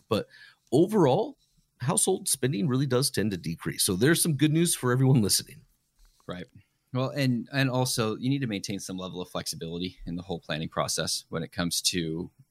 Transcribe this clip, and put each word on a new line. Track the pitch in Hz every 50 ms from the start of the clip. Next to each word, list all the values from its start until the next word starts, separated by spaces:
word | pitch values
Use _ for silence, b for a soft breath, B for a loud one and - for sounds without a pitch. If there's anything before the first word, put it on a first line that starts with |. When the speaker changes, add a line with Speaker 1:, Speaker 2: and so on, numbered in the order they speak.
| _ _
Speaker 1:
But | 113 98 - B B B B B B B B _
overall, | - 135 170 196 214 220 170 131 127 175 233 302 269 - _ _ _ _ _ _ _ _
household | 123 123 - 226 - - 185 208 214 -
spending | - - - 127 143 202 190 147
really | 123 131 135 127
does | 123 123 143 -
tend | - - 98 110
to | 98 87
decrease. | - 82 82 - - 80 71 - -
So | - 95
there's | 90 113 143 170 160 -
some | 180 151 131
good | 147 151 147
news | 160 170 170 -
for | - - 127 123
everyone | 131 135 131 139 135
listening. | 107 92 - - - - - - - _ _ _ _ _ _ _ _ _ _ _ _
Speaker 2:
Right. | - 95 90 95 - _ 95 - _ _ _ _ _ -
Well, | 127 131 131
and, | - 147 139 127 123 117 - - -
and | 139 135 135
also | 120 127 127 127 - - 113 110 107
you | - 113 127
need | 139 143
to | 135 113
maintain | 104 98 - - 104 95
some | - - 95 92
level | 92 92 82 87
of | 90 -
flexibility | - 90 82 - - 76 82 82 82 87 90 92 - - - -
in | 85
the | 87 87
whole | - 90 82
planning | - - 80 76 80 80
process | - - 73 71 - - 80 85 - - - _
when | - 85 80
it | 71
comes | - - 87 87 - - -
to, | - - 90 82 80 80 80 90 - - _ _ _